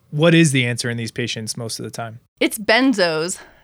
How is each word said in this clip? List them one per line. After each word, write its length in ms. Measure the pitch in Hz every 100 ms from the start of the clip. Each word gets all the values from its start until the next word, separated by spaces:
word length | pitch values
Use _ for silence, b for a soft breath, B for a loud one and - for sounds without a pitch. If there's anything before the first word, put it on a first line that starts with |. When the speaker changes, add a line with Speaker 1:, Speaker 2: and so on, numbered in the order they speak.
| _
Speaker 1:
what 220 | 147 165
is 180 | 165 160
the 140 | 135 120
answer 240 | 117 120
in 80 | 117
these 140 | 113
patients 440 | - 117 117 110 -
most 240 | 113 -
of 60 | 117
the 40 |
time? 300 | 117 117 113 _ _
Speaker 2:
It's 180 | 311 -
benzos, 800 | 202 220 269 196 175 156 170 - B B